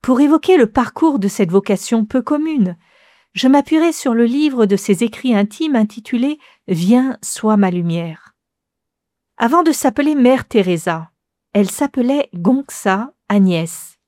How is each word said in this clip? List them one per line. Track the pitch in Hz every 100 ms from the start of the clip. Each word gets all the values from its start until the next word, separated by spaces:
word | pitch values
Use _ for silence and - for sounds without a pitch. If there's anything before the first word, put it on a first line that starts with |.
Pour | - 254
évoquer | 294 311 - 370
le | 220
parcours | - 226 - 320 269
de | 196
cette | - 185
vocation | 190 202 190 - 226 214
peu | 262
commune, | 247 294 311 302 185 170 _ _ _ _ _
je | - 254
m'appuierai | 285 277 311 339
sur | 311 269
le | 233 233
livre | 269 302 254 214
de | 196
ses | - 185
écrits | 233 - 254 214
intimes | 208 - 320 254
intitulé « | 214 226 - 240 269 302 _ _ -
Viens, | 170 175 247 262 -
sois | - - 214 214
ma | 190
lumière ». | 175 170 165 170 156 _ _ _ _ _ _ _ _ _ _ _ -
Avant | 233 330
de | 330
s'appeler | 285 277 - 285
Mère | 294 247 262 -
Teresa, | 220 185 170 180 165 165 _ _ _ _
elle | 202 190
s'appelait | - 277 - 247 285 - 175
Gongsa | 175 262 269 - 202 190 262 _ _
Agnès. | 208 190 170 165 - - _